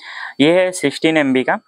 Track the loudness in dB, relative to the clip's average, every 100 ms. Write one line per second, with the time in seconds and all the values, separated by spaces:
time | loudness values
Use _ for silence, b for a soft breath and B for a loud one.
0 | B B B B 2 4 0 -2 -4 -2
1 | 0 2 2 0 0 -4